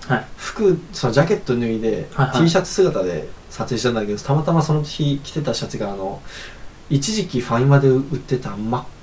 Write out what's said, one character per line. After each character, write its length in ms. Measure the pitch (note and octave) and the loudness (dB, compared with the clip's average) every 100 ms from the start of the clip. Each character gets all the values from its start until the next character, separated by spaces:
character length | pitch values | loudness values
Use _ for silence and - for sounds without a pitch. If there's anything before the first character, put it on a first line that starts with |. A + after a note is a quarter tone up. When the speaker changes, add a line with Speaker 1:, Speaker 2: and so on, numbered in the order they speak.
| - | -4
Speaker 1:
は 80 | A#2 | -4
い。 100 | - - | -4 -12
Speaker 2:
服、 420 | - - G3+ E3 - | -10 2 2 2 -2
そ 140 | - B2 | -4 0
の 60 | |
ジ 60 | B2 | 2
ャ 80 | E3 | 4
ケ 80 | G#3 | 2
ッ 40 | |
ト 180 | - A#2+ | 0 0
脱 80 | A2+ | 0
い 140 | A2 | 0
で、 280 | A2 G2+ - | 0 -2 -4
Speaker 1:
は 120 | - C#3+ | -2 0
い 20 | |
は 100 | D#3+ | 4
い。 40 | |
Speaker 2:
T 60 | E3 | 4
シ 80 | F#3+ | 4
ャ 40 | |
ツ 100 | F#3 | 0
姿 320 | - F3+ G2 | 2 2 2
で 240 | F2+ D#2+ D#2 - - | -2 -4 -8 -14 -16
撮 140 | - | -10
影 140 | A2 A2+ | -4 -2
し 60 | |
た 60 | B2 | 0
ん 60 | A2+ | 0
だ 100 | G#2 | -2
け 80 | |
ど、 60 | G#2 | -4
た 140 | - D3+ | 0 2
ま 80 | |
た 80 | D#3+ | 4
ま 100 | E3 | 2
そ 120 | D3+ | 4
の 100 | D3+ | 0
日 360 | D3 - C#3+ C#3 | 0 -2 0 0
着 80 | - | -4
て 100 | - | -6
た 120 | C#3 | -4
シ 100 | A2 C#3+ | -4 -6
ャ 20 | |
ツ 100 | - | -6
が、 140 | G2+ | -6
あ 40 | G2 | -6
の、 260 | - - - - - - - - - | -6 -8 -12 -14 -14 -14 -16 -14 -2
一 240 | C#3+ A3 | 0 0
時 120 | G#3+ E3+ | -2 -2
期 160 | B2 | -4
フ 120 | - | 0
ァ 60 | A#2 | 2
ミ 60 | C#3 | 6
マ 140 | C#3+ | 6
で 80 | C#3 | 6
売 120 | C3 | 4
っ 180 | C#3 C3+ | 2 -6
て 200 | - B2+ | -2 -4
た 140 | G#2 G2+ | -4 -6
真 240 | A2 C3 | -4 -4
っ 40 | - - | -6 -10